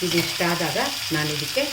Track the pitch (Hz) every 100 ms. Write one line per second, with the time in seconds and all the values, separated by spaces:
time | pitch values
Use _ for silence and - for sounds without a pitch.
0 | 180 170 - - 175 170 160 165 277 -
1 | - 156 151 147 151 262 285